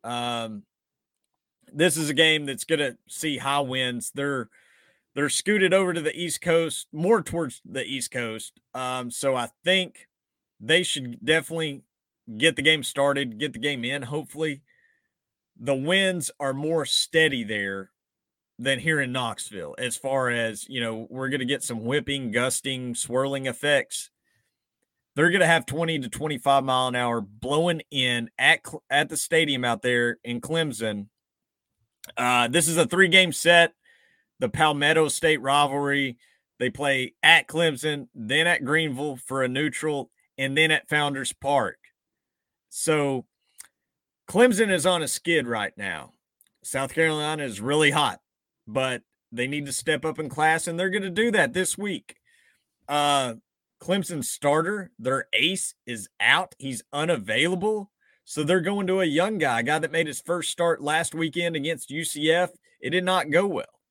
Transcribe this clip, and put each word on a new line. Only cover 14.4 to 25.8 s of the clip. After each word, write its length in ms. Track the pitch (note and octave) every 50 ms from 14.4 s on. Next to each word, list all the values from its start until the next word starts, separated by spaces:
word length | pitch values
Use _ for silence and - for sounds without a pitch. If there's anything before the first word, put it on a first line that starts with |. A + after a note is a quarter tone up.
| D#3 D#3 C#3+ C#3 _ _ _ _ _ _ _ _ _ _ _ _ _ _ _ _ _ _ _ _
The 160 | A2+ B2+ C#3
winds 560 | C3+ C3+ D3+ F3+ F#3+ G3 F#3+ F#3 F3 C3+ - - _
are 160 | D3 C3+ C3+
more 320 | C3+ D3+ D#3 E3 E3 -
steady 560 | - - - - - - D#3+ D#3+ D#3 C#3 B2 A2+
there 480 | G2+ A2 G#2 G2+ G2 G2 G2 F#2+ _ _ _ _ _ _ _ _ _ _ _ _ _ _ -
than 200 | A#2+ C3+ C3+ B2+
here 220 | - E3 D#3+ D3
in 120 | C#3 B2+ B2
Knoxville, 600 | C3 B2 A2+ A2+ - - - G#2+ F#2+ E2 C#2+ - -
as 180 | B2+ B2 A#2
far 340 | - - C3+ C3+ C3+ C3 B2
as, 360 | A#2+ A#2+ A#2 A2+ A2 G2+ - -
you 120 | C3+ B2+
know, 280 | A#2 A2+ A2+ A2 A2+ -
we're 180 | A#2 B2+ C3 C3
gonna 160 | C3+ C#3 B2+
get 200 | B2 C#3 C3+ -
some 200 | - A#2+ A2+ A2
whipping, 460 | A#2 C3+ D3 B2+ - C#3 C#3 C3 A#2+
gusting, 640 | G#2 A#2+ B2 C3 B2+ - - C#3 C3+ B2+ B2+ B2 A#2+
swirling 520 | - - - A#2+ B2+ C3+ C#3 C#3 C#3 C3+
effects. 640 | C3 A#2 - - D3 D3 C3+ - _ - - - - _ _ _ _ _ _ _ _ _ _ _ _ _ _ _ _ _ _ _ _ _
They're 160 | - D#3 E3+ F3
gonna 140 | G3 F3
have 200 | D#3+ E3 D#3+ -
twenty 320 | - C3 D#3